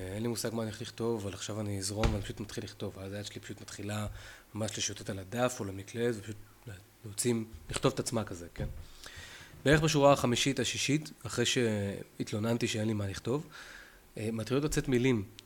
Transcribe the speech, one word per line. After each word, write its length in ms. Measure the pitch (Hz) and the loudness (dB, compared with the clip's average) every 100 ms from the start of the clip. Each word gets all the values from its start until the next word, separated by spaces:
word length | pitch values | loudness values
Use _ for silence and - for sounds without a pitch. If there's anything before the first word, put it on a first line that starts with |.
| 92 | -4
"אין 100 | 101 | -2
לי 40 | 120 | -2
מושג 260 | 113 120 | 0 -2
מה 80 | 113 | -2
אני 80 | 110 | -2
הולך 120 | 107 | -4
לכתוב, 400 | 117 - 117 117 | -10 -4 0 0
אבל 120 | 101 | -2
עכשיו 280 | 92 - 104 | -6 -6 -4
אני 180 | 104 101 | -2 -2
אזרום", 340 | 95 104 110 | -2 2 2
ואני 100 | 107 | 2
פשוט 160 | 98 113 | -2 -6
מתחיל 240 | 104 - | -6 -6
לכתוב. 340 | 104 - 104 98 | -8 -8 -8 -6
ואז 160 | 95 | -8
היד 120 | 101 104 | -6 -8
שלי 160 | - | -10
פשוט 200 | - 104 | -12 -12
מתחילה 460 | 101 - 101 107 104 - - - - | -12 -8 -4 -2 -4 -6 -14 -18 -12
ממש 240 | 104 107 - | -4 -4 -2
לשוטט 320 | - 101 104 | -4 -4 -6
על 100 | 98 | -6
הדף 360 | 95 117 123 - | -6 0 0 0
או 60 | 101 | -6
למקלד, 500 | 98 98 117 120 110 | -6 -8 -2 -2 -2
ופשוט 180 | 101 104 - - - 95 - - 110 | -6 -12 -12 -18 -16 -16 -18 -18 -14
להוציא, 280 | 101 123 117 110 - - | -2 2 2 0 -10 -8
לכתוב 240 | - 139 | 2 2
את 60 | - | 2
עצמה 240 | - 113 | 0 -2
כזה, 240 | 104 90 85 - | -2 -8 -10 -6
כן? 120 | 139 - - - - - - - - - 131 | -6 -6 -12 -16 -16 -14 -16 -16 -18 -2 6
בערך 160 | 151 | 6
בשורה 320 | 156 151 139 | 6 8 8
החמישית, 460 | 139 127 120 - 131 | 8 6 4 4 2
השישית, 520 | 117 113 - 151 151 - 107 | 0 0 2 0 0 -10 -6
אחרי 200 | - 117 | 0 2
שהתלוננתי 1200 | - 117 107 98 95 - - 110 110 110 117 113 | 4 4 2 0 -4 -8 -6 -4 0 2 2 2
שאין 200 | 113 107 | 2 0
לי 60 | |
מה 140 | 107 98 | 0 0
לכתוב, 400 | 95 - 139 165 - - - - - - - | -2 -2 -2 -4 -14 -16 -16 -18 -20 -14 -4
אה, 120 | 110 | -2
מתחילות 300 | 113 107 127 | -2 0 2
לצאת 240 | 151 151 147 | 2 0 4
מילים 360 | 127 127 117 101 - | 4 6 4 0 -10